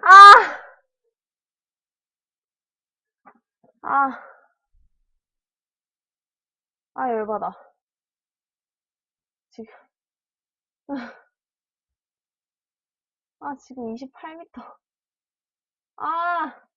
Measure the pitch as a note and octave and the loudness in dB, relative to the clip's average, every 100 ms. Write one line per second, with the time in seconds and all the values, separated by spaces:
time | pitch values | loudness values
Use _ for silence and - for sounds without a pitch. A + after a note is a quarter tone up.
0 | E4+ F#4+ G4+ A4+ G#4 - - - _ _ | 8 10 12 10 4 -10 -20 -20 _ _
1 | _ _ _ _ _ _ _ _ _ _ | _ _ _ _ _ _ _ _ _ _
2 | _ _ _ _ _ _ _ _ _ _ | _ _ _ _ _ _ _ _ _ _
3 | _ _ - - _ _ - _ - C#4 | _ _ -20 -20 _ _ -20 _ -8 -6
4 | C#4 A#3+ - - _ _ _ - - _ | -6 -8 -20 -20 _ _ _ -20 -20 _
5 | _ _ _ _ _ _ _ _ _ _ | _ _ _ _ _ _ _ _ _ _
6 | _ _ _ _ _ _ _ _ _ - | _ _ _ _ _ _ _ _ _ -12
7 | C4 A3 G#3+ G#3 F3 F#3+ - _ _ _ | -10 -8 -8 -10 -12 -16 -20 _ _ _
8 | _ _ _ _ _ _ _ _ _ _ | _ _ _ _ _ _ _ _ _ _
9 | _ _ _ _ _ - A3 - - _ | _ _ _ _ _ -20 -20 -20 -20 _
10 | _ _ _ _ _ _ _ _ - C#4 | _ _ _ _ _ _ _ _ -16 -16
11 | A#3 - - _ _ _ _ _ _ _ | -16 -20 -20 _ _ _ _ _ _ _
12 | _ _ _ _ _ _ _ _ _ _ | _ _ _ _ _ _ _ _ _ _
13 | _ _ _ _ C#4+ C4+ - C4 A#3 A3+ | _ _ _ _ -18 -18 -20 -18 -16 -16
14 | C4 - - D#4+ E4+ - - - _ _ | -20 -20 -20 -20 -20 -20 -20 -20 _ _
15 | _ _ _ _ _ _ _ _ _ - | _ _ _ _ _ _ _ _ _ -14
16 | D4 E4 E4+ F4 D#4 - - | -10 -8 -8 -8 -10 -14 -20